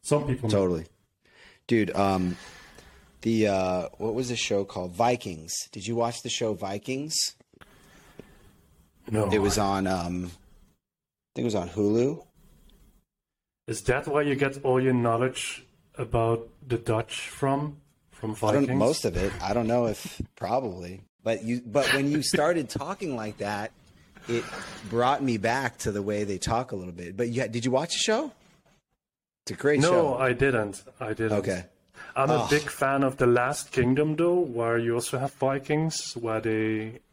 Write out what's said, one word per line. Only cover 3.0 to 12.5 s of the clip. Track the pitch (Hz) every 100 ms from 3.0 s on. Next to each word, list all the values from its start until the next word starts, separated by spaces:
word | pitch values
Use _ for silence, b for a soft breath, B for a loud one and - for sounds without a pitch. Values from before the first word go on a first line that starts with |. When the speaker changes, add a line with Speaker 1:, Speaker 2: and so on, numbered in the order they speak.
| B _
Speaker 2:
the, | 113 113 104
uh, | 95 92 92 87 -
what | 110
was | 113 127
the | 117
show | - 101 98
called? | 92 90
Vikings. | 87 120 123 110 80 78 - -
Did | 110 98
you | 117
watch | 117 120
the | 120
show | - 113
Vikings? | 101 98 101 - 131 151 - - - _ _ - B B B B B B B B B B _ _ _ -
Speaker 1:
No. | 110 104
Speaker 2:
It | 107
was | 101 98
on, | 98 98 95
um, | 92 87 90 90
I | 85 _ - _ _ _ _ _ _ _
think | -
it |
was | 120
on | 104 87
Hulu. | 90 104 110 127 160 - _ -